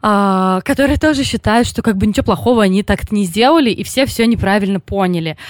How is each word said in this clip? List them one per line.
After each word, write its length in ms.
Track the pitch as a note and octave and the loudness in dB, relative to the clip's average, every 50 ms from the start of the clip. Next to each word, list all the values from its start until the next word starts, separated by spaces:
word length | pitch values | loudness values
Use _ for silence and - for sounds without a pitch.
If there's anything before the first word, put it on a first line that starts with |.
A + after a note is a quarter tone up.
а, 580 | - G#3+ G#3 G3+ G3+ G3 F#3+ F#3 F#3 F#3 F#3 F#3 | 2 2 2 2 2 2 2 2 2 0 0 -2
которые 360 | - - F#3+ - C#4 C#4 D4 C#4+ | -2 -2 0 0 2 0 0 2
тоже 260 | - D#4 D#4 C4+ C4+ | 0 0 0 0 -2
считают, 420 | - - A3 - G#3+ G#3+ A#3+ A#3+ - | -4 -4 -4 -2 0 2 2 0 0
что 140 | - - | -4 -4
как 140 | - A3+ G#3+ | -2 -2 0
бы 100 | F#3+ G#3+ | 0 0
ничего 180 | G#3+ G3 - - | 0 0 0 0
плохого 380 | - G3+ D#3 - A#3 B3+ A#3 | 0 -2 0 2 0 2 4
они 200 | G#3+ F#3+ F#3 G3+ | 4 2 2 0
так-то 320 | G#3 - G3+ - - - A3 | 0 -2 -2 -4 -2 -4 -2
не 100 | G#3 G3+ | -2 -2
сделали, 460 | F3 E3 G3+ A3+ C4 D#4 E4 C#4+ A#3 | -2 0 2 2 4 4 4 4 2
и 120 | F3 - - | 0 -2 -6
все 220 | - - B3+ C4 | -6 -2 -2 -2
все 180 | B3 - - A#3 | -2 0 0 0
неправильно 540 | A3+ A#3 - - F#3+ G3 G#3+ G3 F#3+ G3 F#3 | 0 0 0 0 0 0 0 0 -2 -4 -4
поняли. 560 | - - G#3 G3 F#3+ F3+ F3+ E3+ D#3+ E3 D3+ - - | -6 -6 -4 -2 0 0 0 -2 -4 -6 -8 -10 -16